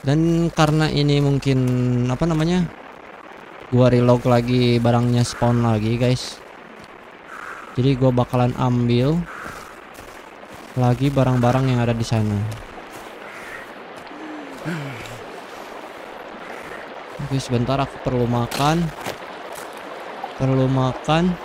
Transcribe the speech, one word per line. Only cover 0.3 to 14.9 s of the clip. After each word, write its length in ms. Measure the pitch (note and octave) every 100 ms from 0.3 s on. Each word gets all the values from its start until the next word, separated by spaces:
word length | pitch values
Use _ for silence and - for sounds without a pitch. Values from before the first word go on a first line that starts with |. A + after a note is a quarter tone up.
| E3 E3+
karena 400 | - D3+ D#3 D#3
ini 320 | C#3+ D3 C#3+
mungkin, 340 | C#3+ C#3 C#3 C3 B2+ B2+ B2 B2 B2
apa 220 | B2+ E3
namanya, 400 | D#3 D#3+ F3+ E3+ - - - - - - - - - -
gua 160 | B2 B2
relog 320 | B2 B2 B2 B2+
lagi, 480 | A#2+ A#2+ B2 B2 A#2+
barangnya 480 | A#2+ A#2+ A#2+ A#2+
spawn 400 | A#2+ - A#2+ A#2+
lagi, 320 | A#2 A2 A2 A#2
guys. 400 | B2 B2+ - - - - - - - - - - - - - - - -
Jadi 160 | B2+ C3
gua 160 | C3
bakalan 400 | B2 A#2+ B2 B2 B2
ambil 560 | B2+ B2 A#2+ A#2+ C3 E3 E3+ - - - - - - - - - - - - - - -
lagi 320 | B2 B2 C#3
barang-barang 560 | C#3 B2+ B2+ A#2+ B2+ C3
yang 160 | B2
ada 80 | A#2
di 160 | A2+ A#2
sana. 320 | A2+ G#2+ G#2 G#2+ A2 - - - - - - - - - - - - - - - - D#4 - - C4+ - E3+ C#3